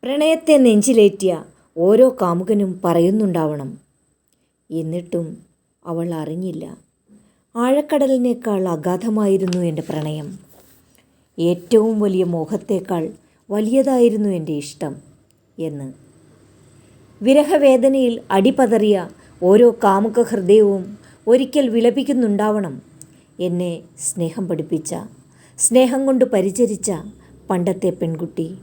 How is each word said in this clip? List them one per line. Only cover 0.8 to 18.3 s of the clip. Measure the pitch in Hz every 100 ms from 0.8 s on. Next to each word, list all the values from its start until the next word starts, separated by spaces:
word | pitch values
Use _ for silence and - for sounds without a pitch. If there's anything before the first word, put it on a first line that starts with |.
| 208 226 208 196 190 165 - _ _ -
ഓരോ | 175 220 262 254
കാമുകനും | 180 170 185 208 196 180
പറയുന്നുണ്ടാവണം, | 180 170 170 208 208 170 156 151 135 - _ _ _ _ _ _ _ _ _
"എന്നിട്ടും | 160 160 170 175 170 165 - _ _ _ _ 175
അവൾ | 165 170
അറിഞ്ഞില്ല, | 160 151 160 185 156 - - _ _ _ _ _ _ _ 233
ആഴക്കടലിനേക്കാൾ | 247 277 294 302 269 262 247 240 233 196 185
അഗാധമായിരുന്നു | 165 165 180 226 214 208 190 185 180
എൻ്റെ | 175 151 -
പ്രണയം, | 151 151 151 147 - _ _ _ _ _ _ _ _ _ -
ഏറ്റവും | 170 175 175 226 220 220
വലിയ | 208 185
മോഹത്തേക്കാൾ | 175 170 160 202 - 190 185 180 160 - _ _ _
വലിയതായിരുന്നു | 202 214 262 269 254 233 208 208
എൻ്റെ | 185 151
ഇഷ്ടം" | 151 143 - 156 139 _ _ _ _ _ -
എന്ന്. | 160 147 135 - _ _ _ _ _ _ _ _ _ _ _ _
വിരഹവേദനയിൽ | 214 269 294 320 285 262 262 269 254 226 -